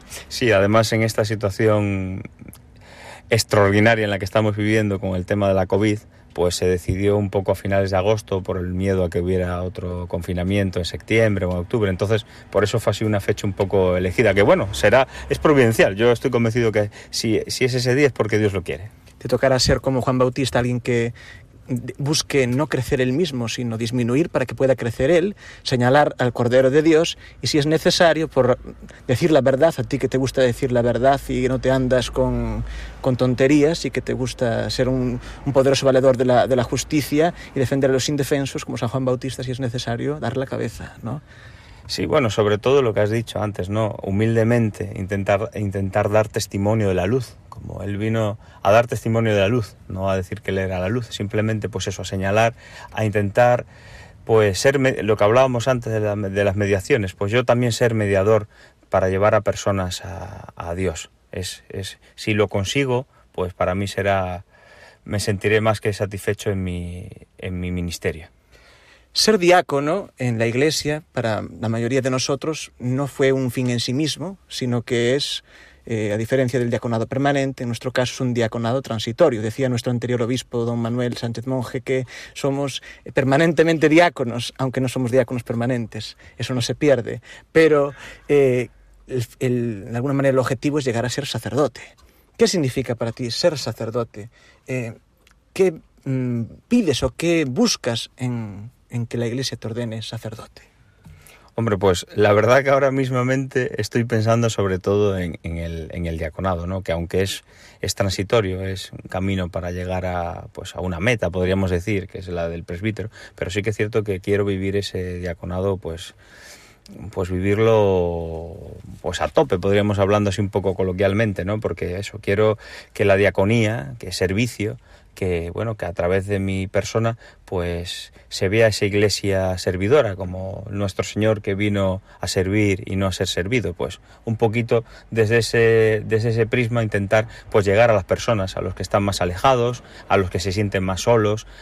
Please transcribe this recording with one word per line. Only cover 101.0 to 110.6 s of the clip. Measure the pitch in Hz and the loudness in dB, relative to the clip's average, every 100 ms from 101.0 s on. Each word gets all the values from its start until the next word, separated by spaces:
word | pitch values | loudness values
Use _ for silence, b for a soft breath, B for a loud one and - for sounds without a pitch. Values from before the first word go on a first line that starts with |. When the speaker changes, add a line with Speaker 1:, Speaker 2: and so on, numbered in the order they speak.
| b b b b b | b b b b b
Speaker 1:
Hombre, | - 113 98 | -4 -2 2
pues | 98 90 - | 2 2 -2
la | 104 104 | 2 4
verdad | 104 110 131 | 6 6 4
que | 135 | 4
ahora | 139 139 | 4 2
mismamente | 135 131 127 123 131 131 131 123 - | 0 0 0 0 -2 -2 -2 -2 -4
estoy | 107 120 | -4 -2
pensando | 117 113 110 117 117 | 0 0 2 2 2
sobre | - 98 92 | 0 -2 -2
todo | 98 104 104 95 | 0 2 2 0
en, | 87 - | -4 -8
en | - 82 | -8 -8
el, | 85 82 78 | -8 -8 -10
en | - 85 | -6 -6
el | 82 | -4
diaconado, | 82 - 95 87 87 | -6 -4 -4 -2 -4
¿no? | 95 | -6
Que | 92 | -4
aunque | 85 85 92 | -4 -2 -2
es, | 98 - - B B B | -2 -4 -12 B B B
es | - | -6
transitorio, | - 98 95 95 117 95 92 | -2 -2 -2 0 0 0 -2
es | 95 92 - | -6 -8 -12
un | - - | -16 -8
camino | 92 95 95 90 | -4 -2 -2 -4
para | 85 90 | -6 -6
llegar | 90 90 92 | -6 -6 -4
a, | 92 90 85 90 - | -4 -4 -6 -8 -14
pues, | - | -16